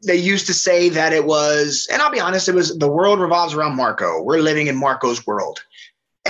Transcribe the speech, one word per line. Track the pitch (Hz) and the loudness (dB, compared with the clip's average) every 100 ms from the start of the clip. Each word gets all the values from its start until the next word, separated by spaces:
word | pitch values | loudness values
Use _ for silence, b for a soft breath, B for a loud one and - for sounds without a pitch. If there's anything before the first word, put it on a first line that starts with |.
they | 202 175 | 0 2
used | 180 202 - | 2 0 -2
to | |
say | 175 185 175 175 | -2 2 4 4
that | 160 160 | 2 2
it | 160 | 2
was, | 147 151 147 147 147 135 - | 2 2 2 2 0 -2 -2
and | 262 | 0
I'll | 294 | 0
be | 254 | 0
honest, | 175 190 190 | -2 -2 0
it | |
was, | 180 160 165 | 0 0 0
"The | 143 | 0
world | 151 196 202 | 2 2 2
revolves | 175 170 165 | 2 0 0
around | 151 151 131 | -2 -2 -2
Marco. | 117 - 90 80 | -2 -2 -4 -2
We're | 101 160 | 0 2
living | 156 151 147 | 2 0 -2
in | 135 | -2
Marco's | 139 127 123 117 - | -2 -2 -2 -4 -4
world." | 104 90 - - B B B _ _ | -6 -6 -10 -16 B B B _ _